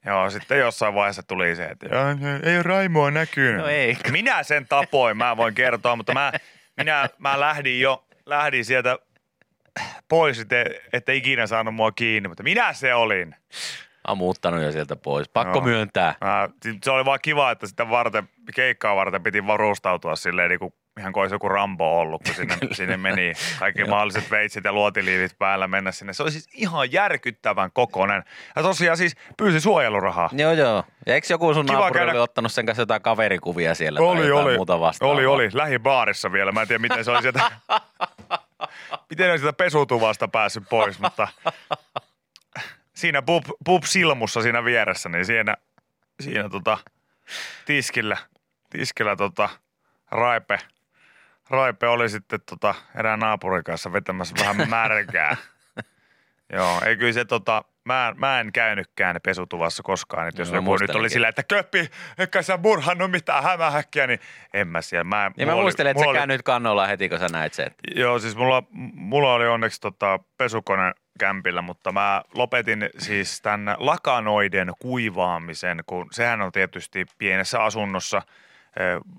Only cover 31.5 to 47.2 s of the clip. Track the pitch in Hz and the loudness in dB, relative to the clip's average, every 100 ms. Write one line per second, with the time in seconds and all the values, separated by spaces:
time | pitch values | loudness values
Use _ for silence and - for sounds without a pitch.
31.5 | 151 139 139 185 175 170 123 120 - 113 | 2 2 2 4 2 2 2 0 0 -2
32.5 | - 113 110 107 110 113 110 107 92 87 | -2 -2 0 0 0 2 2 2 2 -2
33.5 | 87 82 82 78 76 165 175 151 143 143 | -2 0 0 0 2 4 4 4 4 4
34.5 | 120 90 87 82 - 135 143 131 139 113 | 2 2 2 2 2 0 4 4 4 2
35.5 | 107 151 127 123 135 107 98 101 95 98 | 0 -2 0 2 2 2 0 -2 0 0
36.5 | 104 110 117 117 247 123 120 123 123 226 | 0 0 0 0 -2 0 2 2 2 0
37.5 | - - - - _ 180 - - 180 _ | -2 -2 -2 -2 _ -8 -8 -8 -8 _
38.5 | _ - - - - _ 160 185 165 143 | _ -12 -12 -12 -12 _ 0 2 2 0
39.5 | 143 180 151 139 120 110 107 110 117 104 | 0 2 2 2 4 2 2 -2 0 0
40.5 | 113 98 117 104 92 95 - 104 - - | -2 -2 2 2 0 -4 -2 -4 -2 -8
41.5 | - - - _ - _ _ _ - _ | -8 -8 -8 _ -12 _ _ _ -20 _
42.5 | - - - _ - 170 143 127 170 143 | -16 -16 -18 _ -4 0 0 2 2 0
43.5 | - - 180 - 190 165 135 110 120 113 | -8 2 2 4 2 2 2 0 0 2
44.5 | 117 117 120 98 92 - 85 92 117 107 | 2 2 2 2 -2 -2 -2 0 0 0
45.5 | - _ _ _ _ _ _ 139 107 101 | -4 _ _ _ _ _ _ -6 -4 -4
46.5 | 98 92 107 - _ _ _ | -4 -2 -2 -4 _ _ _